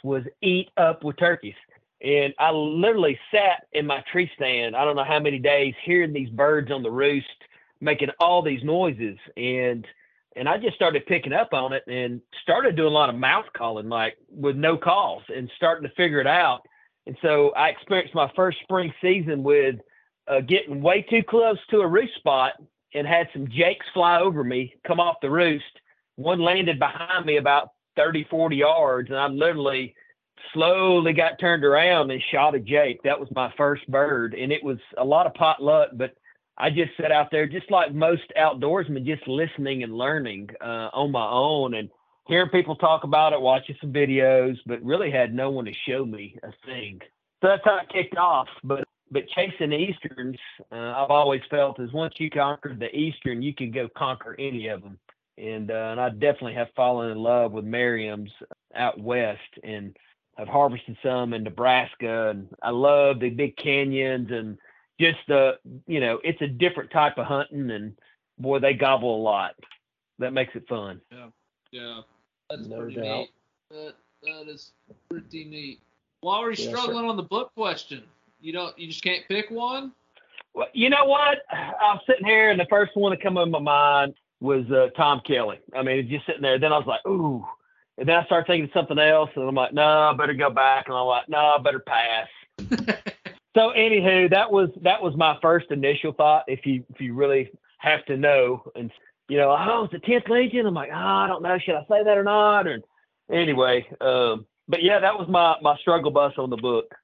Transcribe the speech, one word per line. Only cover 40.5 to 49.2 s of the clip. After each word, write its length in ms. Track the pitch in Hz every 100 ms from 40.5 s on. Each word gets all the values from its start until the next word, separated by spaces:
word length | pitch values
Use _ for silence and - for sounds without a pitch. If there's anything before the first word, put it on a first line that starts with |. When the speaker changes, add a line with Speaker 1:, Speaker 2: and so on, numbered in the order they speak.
| -
Speaker 1:
uh, 300 | 117 117 113
on 180 | - 147
my 180 | 127 107
own 460 | 123 147 151 131
and 160 | 113 104 - _ _ -
hearing 200 | 170 180
people 280 | 180 156 151
talk 260 | 165 160
about 280 | 151 151 156
it, 80 | 147
watching 360 | 131 131 - 139
some 120 | 147
videos, 640 | 143 139 131 131 131 127 123
but 180 | - 120
really 260 | 120 170 175
had 240 | 135 120
no 160 | 120 135
one 140 | 135
to 80 | 110 - -
show 200 | 127 123
me 320 | 107 101 92
a 80 | 107 -
thing. 360 | 131 127 104 90 - _ _ _
So 60 | 190
that's 160 | 196
how 140 | 214 196
it 100 | -
kicked 280 | 190 180 175
off. 300 | 175 139 - -
But, 240 | 135 139 - _ _
but 160 | 135